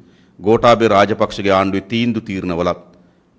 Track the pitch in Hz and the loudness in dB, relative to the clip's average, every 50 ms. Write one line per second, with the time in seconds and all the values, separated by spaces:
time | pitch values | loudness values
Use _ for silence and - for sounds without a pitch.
0 | _ _ _ _ _ _ _ - 87 101 113 117 - 120 117 107 113 110 104 98 | _ _ _ _ _ _ _ -6 0 0 2 4 4 4 4 4 2 2 4 2
1 | 104 101 107 101 107 - - - 98 98 95 95 98 98 95 98 98 - 117 113 | 2 2 0 -2 -4 -4 -4 -4 -2 0 2 2 0 0 -4 -6 -6 -6 -6 -4
2 | 120 120 110 107 - - 98 92 90 90 85 82 87 87 85 - - - _ _ | -4 -4 -4 -6 -6 -8 -8 -8 -6 -6 -4 -4 -2 -4 -4 -6 -10 -18 _ _
3 | _ _ _ _ _ _ _ | _ _ _ _ _ _ _